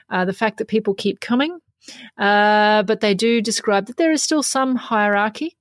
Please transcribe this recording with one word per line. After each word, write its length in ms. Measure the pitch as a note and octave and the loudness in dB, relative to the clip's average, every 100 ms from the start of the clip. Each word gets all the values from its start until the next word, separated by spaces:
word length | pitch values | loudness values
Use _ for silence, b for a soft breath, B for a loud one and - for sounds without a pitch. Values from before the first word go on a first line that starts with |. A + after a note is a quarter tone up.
| B | B
Uh, 160 | F#3 F#3 | -4 -2
the 80 | |
fact 240 | F#3 A3 - | -2 -4 -4
that 100 | G#3+ | -4
people 260 | A3 G#3+ | -2 -2
keep 280 | G3 G#3 - | -2 -4 -4
coming, 360 | - A#3+ D4+ F4 - _ B B A#3+ - | -2 -2 -2 -4 -16 _ B B -18 -4
uh, 680 | G3+ G#3 G#3 G#3 G#3 G#3+ | 0 4 4 4 4 2
but 160 | G#3 A3 | 2 0
they 160 | G#3+ F#3+ | 0 0
do 260 | A3+ A#3 | 2 0
describe 440 | A3 - - G3+ G3 | 0 -2 0 0 -2
that 100 | - | 0
there 160 | E4 | 2
is 100 | D#4 | 2
still 220 | - D#4 | 0 -2
some 320 | B3+ C4+ C4 B3+ | -2 -2 0 -2
hierarchy 800 | - A3 G#3 G3+ G#3+ G#3+ D#4+ - | -2 0 2 2 0 -4 -10 -12